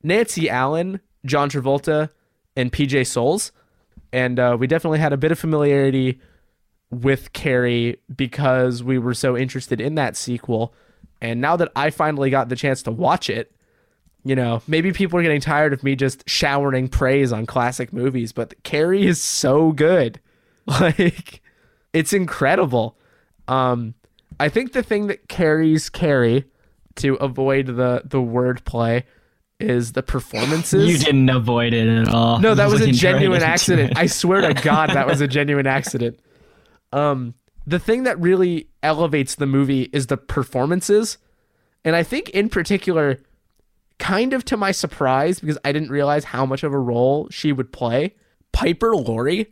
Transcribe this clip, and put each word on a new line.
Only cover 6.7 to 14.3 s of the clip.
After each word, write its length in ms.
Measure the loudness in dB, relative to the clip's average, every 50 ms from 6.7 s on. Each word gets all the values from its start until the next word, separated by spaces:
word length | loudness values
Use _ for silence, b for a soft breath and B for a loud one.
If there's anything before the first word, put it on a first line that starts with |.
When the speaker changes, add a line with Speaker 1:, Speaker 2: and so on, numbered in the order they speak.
| _ _ _ _
Speaker 1:
with 420 | -12 -2 0 0 0 0 -4 -12 _
Carrie 640 | -6 -4 0 0 2 2 2 0 0 0 -2 -4 -6 _ _ -6
because 680 | -6 -6 -6 -4 -2 0 2 2 4 2 0 0 -2 -2
we 160 | -2 -2 0
were 160 | 0 -2 -4
so 200 | 0 0 0 0
interested 460 | 0 -2 -4 -6 -10 -6 -6 -6 -4
in 140 | -4 -4 -2
that 200 | -2 -2 -2 -4
sequel. 580 | -8 -8 -6 -8 -8 -4 -4 -2 -2 -2 -4 b b b b b b b b b _
And 200 | -8 -6 -4 -2
now 140 | 0 0 0
that 160 | 0 0 -2 _
I 140 | -2 -2 -2
finally 400 | -2 -2 -2 -2 0 0 0 2
got 200 | 2 0 0 -2
the 60 | -4
chance 280 | -4 -2 -2 -2 -2 -4
to 80 | -8
watch 380 | -6 -2 0 0 0 0 -2 -4
it, 220 | -6 -6 -6 _ _ _ _ _ _ _ _ _ _ _ _ _ _ _ _
you 100 | -2